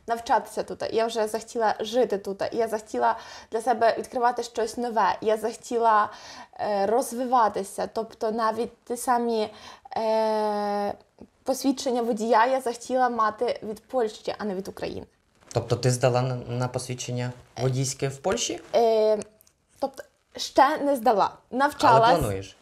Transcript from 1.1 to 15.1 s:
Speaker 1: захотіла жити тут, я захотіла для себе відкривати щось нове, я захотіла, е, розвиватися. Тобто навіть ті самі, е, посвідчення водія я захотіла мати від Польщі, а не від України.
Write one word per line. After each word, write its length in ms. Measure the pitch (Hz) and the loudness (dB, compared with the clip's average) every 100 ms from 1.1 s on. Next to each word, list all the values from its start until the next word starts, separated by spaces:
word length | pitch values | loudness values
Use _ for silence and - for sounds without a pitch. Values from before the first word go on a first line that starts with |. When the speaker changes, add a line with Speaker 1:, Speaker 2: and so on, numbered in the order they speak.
| 226 214 | -2 -2
Speaker 1:
захотіла 480 | 220 - 240 214 - | -4 -6 -2 0 0
жити 380 | 214 233 220 196 | -2 0 2 0
тут, 260 | 196 196 - | -4 -6 -4
я 160 | 220 226 | -2 -2
захотіла 480 | 214 - 247 233 220 - - - | -4 -6 0 0 0 -6 -18 -8
для 100 | 226 | -4
себе 340 | 220 226 226 - | 0 2 4 2
відкривати 460 | 214 254 240 247 | -2 0 0 0
щось 340 | 233 - 226 247 | -4 -4 -4 -4
нове, 380 | 240 220 185 - | -2 2 2 2
я 160 | 214 220 | 0 0
захотіла, 720 | 220 233 - 233 226 214 214 - - - - - | -2 -8 -6 0 4 4 2 -4 -18 -18 -18 -8
е, 260 | 208 202 196 | -2 0 2
розвиватися. 1040 | 233 262 240 254 247 208 202 196 - 190 | 2 0 -4 0 2 2 0 -6 -6 -6
Тобто 380 | - 220 - 220 | -6 -8 -4 -4
навіть 520 | 226 220 220 240 - | 0 -2 -2 -6 -8
ті 140 | - 240 | -10 -6
самі, 520 | - 240 240 226 214 - - - - - | 0 0 2 0 -2 -6 -20 -20 -10 -4
е, 960 | 220 220 220 214 214 208 208 202 202 - _ _ - _ | 0 2 2 0 0 -2 -2 -2 -4 -6 _ _ -20 _
посвідчення 580 | - 262 262 269 269 240 | -4 0 0 0 -2 0
водія 440 | 233 220 226 226 240 | 0 -2 4 4 4
я 160 | 262 | 2
захотіла 480 | 262 240 - 254 247 | -2 -6 -2 0 2
мати 500 | 233 214 214 240 - | 2 0 0 -2 -2
від 240 | 208 214 - | -8 -12 -6
Польщі, 480 | 262 220 214 - - | -2 -2 -4 -8 -6
а 60 | 208 | -6
не 100 | 190 | -6
від 120 | 196 | -8
України. 380 | - - - - | -10 -8 -8 -12